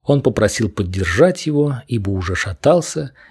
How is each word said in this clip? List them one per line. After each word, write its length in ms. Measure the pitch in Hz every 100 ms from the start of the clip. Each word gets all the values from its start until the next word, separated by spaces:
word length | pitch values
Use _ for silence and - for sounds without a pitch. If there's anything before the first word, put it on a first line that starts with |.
он 160 | - 139
попросил 480 | 135 107 104 - 107
поддержать 760 | - 90 92 87 92 180 175 151
его, 300 | 147 147 127 -
ибо 220 | 117 98
уже 240 | 95 90
шатался 800 | 92 101 95 139 175 156 160 139 - -